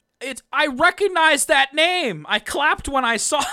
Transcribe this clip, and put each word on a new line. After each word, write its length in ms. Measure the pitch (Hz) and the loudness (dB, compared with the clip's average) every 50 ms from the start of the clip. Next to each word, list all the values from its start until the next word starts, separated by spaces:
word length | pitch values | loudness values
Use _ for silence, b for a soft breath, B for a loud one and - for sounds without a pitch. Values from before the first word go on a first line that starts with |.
| _ _ _ _ | _ _ _ _
it's, 220 | 240 269 262 - - _ - | -10 -10 -10 -12 -12 _ -2
I 140 | 269 302 302 | 0 0 0
recognize 800 | 262 247 320 359 359 - 403 403 370 339 320 311 311 269 - | 0 2 2 0 2 2 -2 0 2 2 4 4 4 2 2
that 280 | - 311 277 269 269 - | 2 2 2 2 2 2
name. 500 | 311 311 349 359 359 330 240 180 151 151 - | 0 0 2 2 0 -2 -2 -4 -6 -4 -4
I 100 | 202 208 | -4 -4
clapped 500 | - - - 349 285 311 359 392 - - | -2 -4 -4 0 0 0 0 -2 -4 -4
when 160 | 277 269 254 | -2 0 0
I 120 | 233 233 | 0 0
saw 260 | 208 - - 302 294 - - | -2 -2 -2 -2 -2 -2 -4